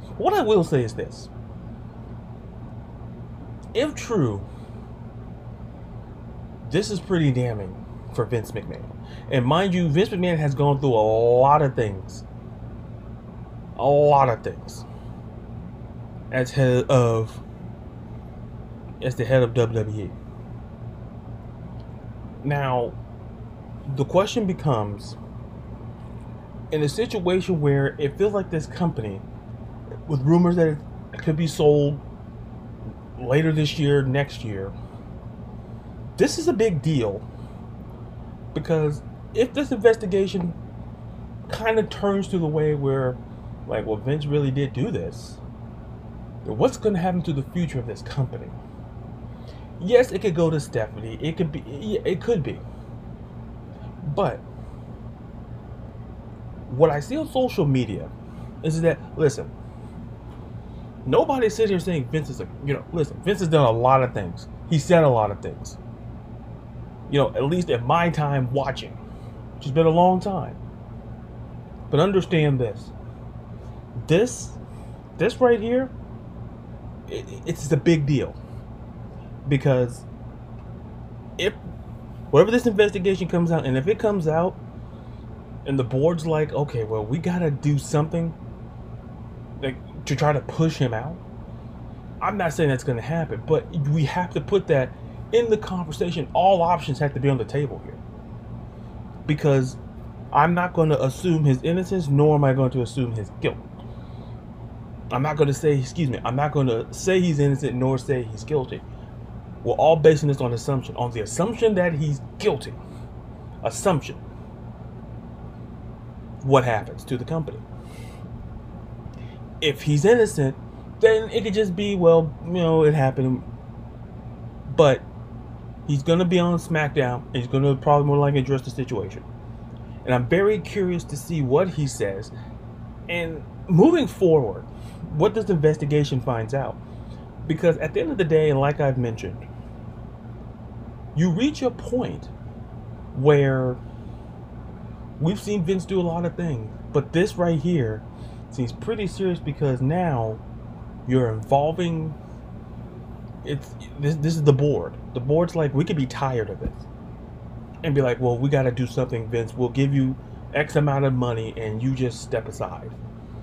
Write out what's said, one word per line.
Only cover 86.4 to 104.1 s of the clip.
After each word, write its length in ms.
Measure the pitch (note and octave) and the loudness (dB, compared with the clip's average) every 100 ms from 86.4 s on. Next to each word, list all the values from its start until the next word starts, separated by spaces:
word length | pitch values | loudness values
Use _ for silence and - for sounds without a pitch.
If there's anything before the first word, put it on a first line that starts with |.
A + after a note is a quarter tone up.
| D3+ | 2
"Okay, 320 | C#3 C#3+ A#2+ | 0 0 -2
well, 200 | A2 A2 | 0 -2
we 140 | G#2+ D3+ | 0 -2
gotta 320 | F3+ F3 E3 | 0 2 2
do 280 | C#3 D3 C#3+ | 2 2 2
something, 560 | - D3 D#3 E3+ E3 - - - - - - - - - - - - - | 2 0 2 0 -2 -4 -12 -14 -14 -14 -14 -14 -14 -14 -14 -14 -12 -6
like, 140 | C3+ B2+ - - | -6 -6 -12 -12
to 100 | - | -4
try 180 | C3+ D3+ | 2 4
to 80 | C#3+ | 2
push 360 | - - D#3+ D#3 | 0 2 2 2
him 180 | B2+ | 0
out," 220 | A2 C3+ F3+ - - - - - - - - - - | 0 -4 -10 -12 -14 -14 -14 -14 -14 -14 -14 -14 -4
I'm 160 | F3 G3+ | -2 0
not 160 | E3+ | 0
saying 180 | C#3+ D3+ | 2 2
that's 140 | B2+ | 4
gonna 180 | - A#2+ | 0 -2
happen, 400 | A#2 E3 D#3 A2+ A2+ | -2 -2 -2 -4 2
but 240 | D3+ - F3 C#3+ | 2 2 -2 2
we 160 | D#3+ | 4
have 260 | C#3 F3+ F3+ | 2 0 -2
to 60 | E3+ | -4
put 260 | - G3+ F3 | 2 2 4
that 220 | C#3+ B2 - - - - | 4 4 -4 -14 -12 2
in 180 | A3+ A#3 | 2 4
the 60 | G#3+ | 2
conversation. 720 | - F#3 D#3+ D3 F3 E3 B2 | 2 -4 -4 -2 -2 -2 0
All 280 | E3 F#3 F#3+ | 4 6 6
options 360 | E3+ E3+ - C3 | 4 2 0 0
have 140 | C#3+ | 0
to 60 | C3 | 2
be 80 | C#3 | 2
on 100 | C3+ | 2
the 60 | |
table 360 | G#2+ C#3 C#3+ F#2 | 0 -2 -2 -6
here. 140 | - - - - - - - - - - - - - - - | -12 -14 -14 -14 -14 -14 -12 -12 -12 -14 -14 -14 -14 -8 -2
Because 500 | D3 D3+ C#3 B2+ - - - - - - | 2 6 4 2 -4 -14 -14 -14 -14 0
I'm 220 | C#3 D#3+ | 4 6
not 180 | F3 F3+ | 4 2
gonna 260 | E3+ D#3 D3 | 2 4 4
assume 440 | C3+ - F3+ D#3+ | 2 0 2 4
his 160 | D3 B2+ | 6 4
innocence, 440 | D3+ F3 F3+ F#3+ D3 | 2 0 2 0 4
nor 300 | C#3 D3+ D3+ | 6 8 8
am 80 | |
I 80 | C#3 | 6
going 180 | C3 B2+ | 6 4
to 120 | B2+ | 2
assume 300 | A#2 C#3 A#2+ | -2 0 -2
his 180 | A2+ F#2+ - | -2 -6 -2
guilt. 160 | C#3+ - - - - - - | -2 -2 -10 -14 -14 -14 -14